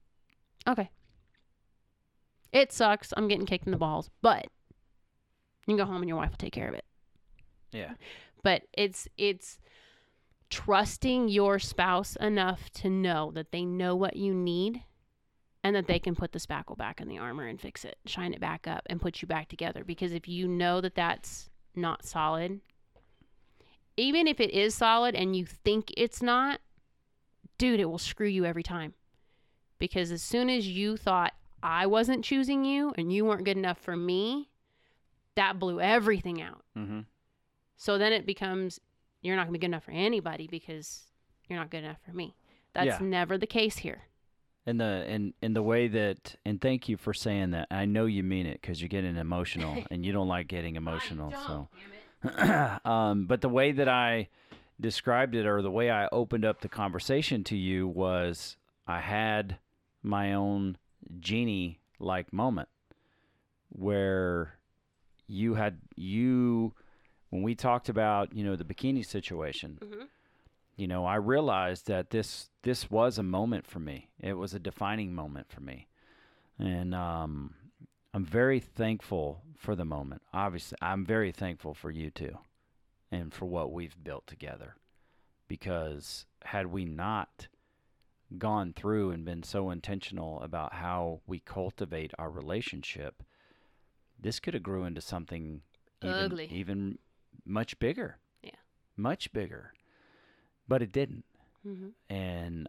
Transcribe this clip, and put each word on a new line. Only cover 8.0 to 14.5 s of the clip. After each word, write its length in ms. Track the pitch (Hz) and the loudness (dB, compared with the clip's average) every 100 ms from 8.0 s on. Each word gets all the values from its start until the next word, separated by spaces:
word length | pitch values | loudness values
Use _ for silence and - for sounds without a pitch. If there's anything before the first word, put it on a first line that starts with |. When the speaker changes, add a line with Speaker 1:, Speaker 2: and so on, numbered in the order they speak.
| - - - _ | -18 -20 -20 _
Speaker 1:
But 200 | 202 180 - | 4 4 2
it's, 340 | - 202 185 - - | 0 0 -2 -12 0
it's 440 | 202 185 - - - - - _ _ _ _ _ _ | 0 0 -8 -18 -20 -20 -20 _ _ _ _ _ _
trusting 800 | - - 196 208 - 262 254 226 | -4 4 4 4 0 2 4 4
your 300 | 202 202 196 | 6 6 4
spouse 560 | - - 185 180 202 - | 0 0 4 2 0 -2
enough 540 | 214 208 185 185 - | 2 4 2 0 -8
to 200 | - 190 | -2 0
know 400 | 190 185 160 156 | 2 2 2 -2
that 200 | 160 156 | -6 -6
they 120 | 170 | -4
know 300 | 180 180 180 | -2 0 2
what 220 | 180 190 - | 2 2 2
you 180 | 196 | 0
need 480 | 185 175 | 2 2